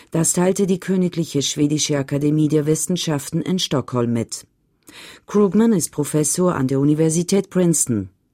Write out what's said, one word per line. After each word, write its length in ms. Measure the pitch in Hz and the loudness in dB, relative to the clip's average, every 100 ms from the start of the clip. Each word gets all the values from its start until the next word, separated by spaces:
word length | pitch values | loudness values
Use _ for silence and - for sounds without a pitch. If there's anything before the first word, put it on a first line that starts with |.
| - | -6
Das 200 | 165 160 | -2 0
teilte 340 | - 180 190 190 | 2 0 2 0
die 120 | 185 | 0
Königliche 600 | - 190 180 170 160 147 | -2 0 0 -2 -4 -2
Schwedische 560 | 139 - 147 151 - 143 | -4 0 0 0 0 -2
Akademie 500 | 139 143 147 151 151 | -2 -2 0 2 2
der 180 | 151 147 | 2 2
Wissenschaften 760 | 156 - 180 - 147 - 165 | 0 -2 -4 -2 -4 -4 -6
in 180 | - 180 | -2 -4
Stockholm 540 | - 139 - 123 120 | -2 -2 -2 -2 0
mit. 340 | 117 110 - - _ _ _ - - - - - | -2 -4 -8 -16 _ _ _ -20 -20 -20 -20 -2
Krugman 480 | 202 202 190 233 | 2 4 4 4
ist 180 | 196 - | 2 0
Professor 640 | - 139 151 151 - 180 - | -4 -2 0 0 0 0 0
an 140 | 131 | 0
der 100 | 135 | 2
Universität 720 | 143 151 160 160 175 196 196 | 2 2 2 0 0 0 0
Princeton. 580 | 185 180 160 - 110 95 - _ | 0 2 2 0 -2 -4 -12 _